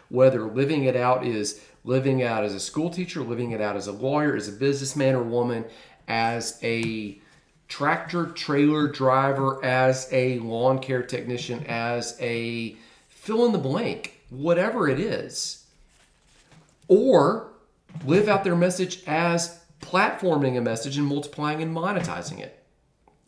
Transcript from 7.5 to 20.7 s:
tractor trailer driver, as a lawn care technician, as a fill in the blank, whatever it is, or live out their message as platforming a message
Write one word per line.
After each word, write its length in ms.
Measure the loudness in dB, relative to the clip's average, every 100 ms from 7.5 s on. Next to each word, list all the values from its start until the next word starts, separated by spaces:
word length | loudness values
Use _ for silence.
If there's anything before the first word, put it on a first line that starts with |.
| _ -16
tractor 600 | -4 -2 -2 -2 -4 -4
trailer 640 | -6 -2 2 4 4 0
driver, 760 | 2 2 4 4 2 0 0
as 420 | 0 4 4 2 0
a 260 | 0 0 0
lawn 380 | -4 0 2 2
care 220 | 0 -4
technician, 600 | -2 -6 -6 -6 -6 -8 -6
as 500 | -2 -2 -2 -4 -6
a 560 | -4 -4 -4 -6 -8 -12 -20 -20 _
fill 380 | -14 -4 2 2
in 60 |
the 60 | 2
blank, 600 | 0 -2 -4 -6 -10 -16 -18
whatever 580 | -4 0 2 2 2 0
it 140 | 0
is, 640 | -2 -4 -6 -8 -8 -10 _ _ _ _ _ _ _ _ _ -20 _ _ 4
or 640 | 6 8 6 6 2 -6 -18 _ _ _ -8
live 240 | 2 4 4
out 160 | 2
their 100 | 2
message 480 | 2 2 2 -4 -6 -4
as 540 | 0 2 0 -2 -10 _ _
platforming 760 | -4 0 0 0 0 2 2 0
a 40 |
message 380 | -2